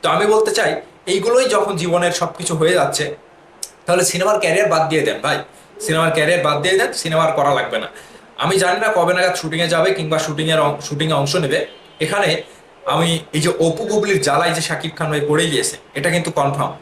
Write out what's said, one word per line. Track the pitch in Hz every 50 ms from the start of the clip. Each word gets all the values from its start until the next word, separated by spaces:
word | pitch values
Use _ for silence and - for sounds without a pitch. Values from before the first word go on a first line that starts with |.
তো | - 160 156
আমি | 165 208 208 214
বলতে | 220 220 208 196 226
চাই, | 214 151 - - - - - - - -
এইগুলোই | 185 190 170 226 247 254 262 - 214
যখন | 202 208 202 196 165
জীবনের | 165 175 165 175 175 180 175 -
সবকিছু | 180 - - - 170 - 170 156
হয়ে | 156 165 185 175
যাচ্ছে, | 143 - - - 151 - - - - - - - - - - - - - - - -
তাহলে | - 175 180 175 -
সিনেমার | - 175 185 208 214 208 -
ক্যারিয়ার | 170 160 185 208 202 170
বাদ | 160 160 156
দিয়ে | 156 156 135 113
দেন | 101 - -
ভাই, | 143 147 - - - - - - - - - -
সিনেমার | 147 160 160 160 160 160 160
ক্যারিয়ার | 151 151 - - 135 151
বাদ | 147 147 147
দিয়ে | 180 185 190
দেন, | - - - -
সিনেমা | - 165 160 160 160 160
আর | 135 139
করা | 139 143 139 123
লাগবে | 120 - - 110 107
না। | - - - - - - - - - - - 127
আমি | 156 196 190 185
জানি | 180 180 190 214
না | 214 208 180
কবে | 170 170 180 185
নাগাদ | 180 180 180 -
শুটিংয়ে | - 156 156 160 170 165 165
যাবে | 165 160 190 190 190
কিংবা | 165 156 160 156 156
শুটিংয়ের | 160 151 143 156 160 160 156 147
অং-, | 143 147 - - -
শুটিংয়ে | 147 139 160 156 156 143
অংশ | 139 139 - 185 165
নেবে। | 135 143 175 - - - - - - - - 160
এখানে | 151 202 202 202 165 - 95 - - - - - - - - - - 135
আমি | 156 165 170 170 160 156 - -
এই | 151 151
যে | 170 - - 160
অপু | 165 160 - 226 202
বুবলির | 208 214 208 202 196 - - 151
জ্বালায় | 139 143 170 170 160 165
যে | 156 -
শাকিব | 165 - - 165 - -
খান | 165 151 151
ভাই | 151 143 147
পড়ে | 151 156 170 170
গিয়েছে, | 143 120 - - - - - - - 139
এটা | 139 170 160
কিন্তু | 175 160 170 160 -
কনফার্ম। | 143 139 139 143 131 92 - -